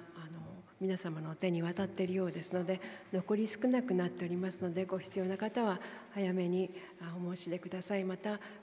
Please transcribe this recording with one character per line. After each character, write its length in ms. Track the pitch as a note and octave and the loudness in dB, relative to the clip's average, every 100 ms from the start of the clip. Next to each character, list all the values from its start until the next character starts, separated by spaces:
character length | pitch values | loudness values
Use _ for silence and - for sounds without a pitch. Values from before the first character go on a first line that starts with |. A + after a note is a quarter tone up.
| - - D#3+ | -8 -12 -12
の、 60 | E3 D#3+ - - - | -10 -10 -12 -16 -2
皆 160 | F#3+ F3+ | 0 0
様 240 | F3 D#3+ | -2 -4
の 160 | D#3 D#3+ | -4 0
手 140 | F#3 | 2
に 120 | E3+ | 4
渡 220 | E3+ F3 | 2 2
っ 20 | F#3+ | 0
て 160 | - | 2
い 60 | F#3 | 2
る 60 | |
よ 100 | F#3 | 2
う 80 | F3+ | 2
で 100 | E3 | 0
す 100 | D#3+ | -2
の 120 | F#3 | 0
で、 160 | F3 F#3 - - - | 2 0 -2 -12 -2
残 240 | F#3 F3+ G#3 | -2 2 2
り 100 | G#3+ | 2
少 220 | - B3+ | 2 4
な 140 | B3 | 4
く 120 | B3 | 4
な 120 | F3+ F3+ | 4 4
っ 20 | |
て 160 | F3+ | 0
お 40 | F3 | 0
り 80 | F3 | 0
ま 140 | F#3 | 0
す 80 | F3+ | 0
の 120 | F3+ | -2
で、 100 | F3 | 0
ご 140 | F#3 F#3 | 0 -2
必 220 | - G3 | -2 -2
要 60 | F#3 | 0
な 100 | F#3+ | 0
方 260 | G#3+ A#3+ | 0 2
は 160 | A3 F#3 - - - | 2 2 -4 -12 -8
早 200 | G3+ F#3+ | 0 2
め 160 | F#3 F3 | 2 4
に、 260 | F3+ F3+ - - - | 4 2 -2 -14 -12
あ、 140 | E3+ F3 | -8 -4
お 200 | F3 F3 | -4 -4
申 40 | |
し 100 | E3+ | -4
出 100 | F3+ | -4
く 80 | F3+ | -4
だ 140 | F#3 | -6
さ 140 | F3+ G3+ | 0 0
い。 60 | |
ま 140 | F#3+ F#3 | 0 -2
た、 240 | G#3+ G#3 - - | -2 -4 -6 -14